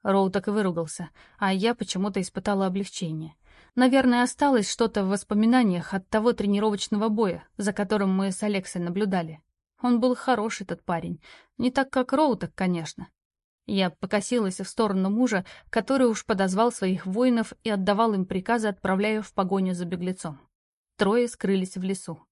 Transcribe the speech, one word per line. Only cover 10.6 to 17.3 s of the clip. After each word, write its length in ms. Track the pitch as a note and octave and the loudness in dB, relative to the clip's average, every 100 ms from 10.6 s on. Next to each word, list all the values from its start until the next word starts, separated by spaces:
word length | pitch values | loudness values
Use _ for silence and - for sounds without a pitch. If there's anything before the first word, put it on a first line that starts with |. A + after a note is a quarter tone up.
этот 200 | G3 F3 | -8 -10
парень. 380 | - E3+ E3+ F3 - - _ _ | -4 -4 -4 -10 -12 -20 _ _
Не 120 | A#3+ | 0
так, 200 | B3+ C4+ | 0 0
как 220 | C4+ B3+ | 0 0
Роутек, 400 | C#4 D#4 G#3 E3+ | 2 2 0 -4
конечно. 540 | - F#3 F3 D#3 - - _ _ _ _ _ - | -4 -2 -2 -6 -12 -16 _ _ _ _ _ -6
Я 240 | G3 F#3 | 0 0
покосилась 680 | - F#3+ G#3 G3 B3 G3 F#3 | -2 -4 -2 0 0 0 -4
в 80 | F#3+ | -10
сторону 420 | - A3 F#3+ F#3+ | -2 0 2 0
мужа, 340 | G#3+ B3 G#3 - - - | 2 2 0 -4 -18 -4
который 380 | - A3+ C4+ B3 | -4 0 4 4
уж 180 | G#3+ - | 2 -2
подозвал 460 | G3 F#3+ F#3 A#3 | 0 0 2 0
своих 340 | A#3+ F#3+ F#3 F#3 | 0 -2 -2 -2
воинов 460 | G3 B3+ | 0 2